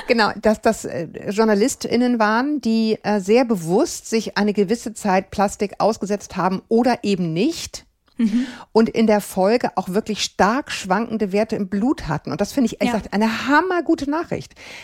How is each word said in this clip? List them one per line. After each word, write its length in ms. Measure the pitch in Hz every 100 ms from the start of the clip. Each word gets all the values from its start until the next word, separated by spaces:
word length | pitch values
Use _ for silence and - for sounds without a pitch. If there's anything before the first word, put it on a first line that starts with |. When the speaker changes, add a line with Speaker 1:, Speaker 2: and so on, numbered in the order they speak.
| -
Speaker 1:
genau, 240 | 233 208 208
dass 200 | 214 214
das, 240 | 233 - -
äh, 220 | - 160 - -
JournalistInnen 880 | 202 220 202 262 - - 240 247 240
waren, 440 | 208 226 285 294
die, 360 | 226 226 220 208
äh, 160 | 202 208
sehr 260 | 185 233 240
bewusst 640 | 196 160 202 359 - -
sich 280 | 220 - 185
eine 160 | 208
gewisse 400 | 202 185 233 233
Zeit 360 | - 202 190 -
Plastik 460 | - 202 - 202 -
ausgesetzt 560 | 190 226 196 202 - 185
haben 240 | 180 190 -
oder 320 | 226 247 233
eben 300 | 202 185 170
nicht. 520 | 160 285 - - - _ _ _ -
Speaker 2:
Mhm. 300 | 220 233 269 - -
Speaker 1:
Und 180 | 220 226
in 180 | - 220
der 140 | 208
Folge 500 | - 190 190 247 - -
auch 120 | 185
wirklich 340 | 196 - 202
stark 480 | - - 190 262 -
schwankende 600 | - 190 190 233 220 202
Werte 240 | 202 220 214
im 140 | 190
Blut 380 | 202 247 339 156
hatten. 240 | 147 -
Und 100 | -
das 100 | 208
finde 120 | 285 226
ich, 160 | -
ehrlich 120 | 220
Speaker 2:
Ja. 40 | 226
Speaker 1:
gesagt, 140 | -
eine 340 | 202 220 226 233
hammergute 640 | 294 359 349 320 330 277
Nachricht. 460 | 311 349 - - - - -